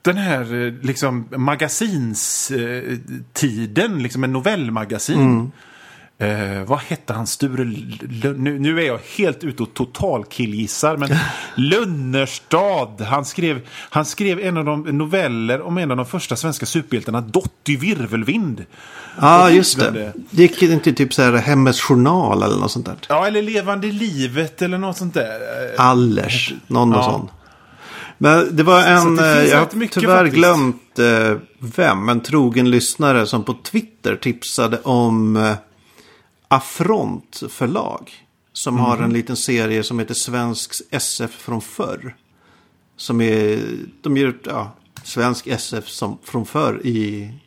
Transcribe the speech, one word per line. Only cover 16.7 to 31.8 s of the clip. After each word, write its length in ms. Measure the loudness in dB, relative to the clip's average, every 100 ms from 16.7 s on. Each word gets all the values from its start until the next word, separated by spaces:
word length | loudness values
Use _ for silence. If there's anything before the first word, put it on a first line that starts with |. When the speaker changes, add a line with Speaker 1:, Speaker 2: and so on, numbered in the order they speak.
| -4 -2 -4 -2 -6
Speaker 1:
Dotty 560 | -2 -2 -2 _ -2 -2
Virvelvind. 880 | 0 -2 -2 -2 -2 -2 -2 -6 -12 -20 -20 -20 -18 2
Speaker 2:
Ja, 240 | 6 8 8
Speaker 1:
Och 60 |
Speaker 2:
just 280 | 8 6 2
det. 60 | 0
Speaker 1:
liknande. 280 | 0 -8 -12 -4
Speaker 2:
Det 120 | 6
gick 200 | 6 6
inte 300 | 2 4 2
typ 200 | 2 0
så 80 | 4
här 100 | 4
Hemmets 480 | 4 4 4 4 2
Journal 640 | 2 4 6 4 2 2
eller 140 | 2 0
något 140 | -2
sånt 140 | -4 -8
där? 100 | -12 -2
Speaker 1:
Ja, 180 | 0 2
eller 140 | 0
Levande 460 | -2 -2 -2 -4 -4
livet 720 | -4 -4 -2 -4 -2 -4 -4
eller 160 | -4 -2
något 200 | -4 -6
sånt 160 | -4
där. 260 | -4 -4 -6 -8 -8 -6 4
Speaker 2:
Allers, 760 | 6 6 4 2 0 -2 -4 -8 -2
någon 240 | 2 4
Speaker 1:
Ja. 120 | 4
Speaker 2:
sån. 260 | 2 -2 -6 -16 -20 _ _ -20 -20 -18 -18 0
Men 380 | 4 6 4 2
det 80 |
var 200 | 6 6
en, 180 | 8 6
Speaker 1:
Så 80 | 6
att 60 | 4
det 140 | 4
Speaker 2:
eh, 80 | 6
Speaker 1:
finns 120 | 6
Speaker 2:
jag 60 | 4
har 80 | 4
Speaker 1:
rätt 100 | -2
mycket 240 | -2 0
Speaker 2:
tyvärr 160 | 4 6
Speaker 1:
faktiskt. 180 | 6 6
Speaker 2:
glömt, 640 | 6 6 2 -2 _ 2
eh, 380 | 4 4 2 0 -6 _
vem, 500 | -8 0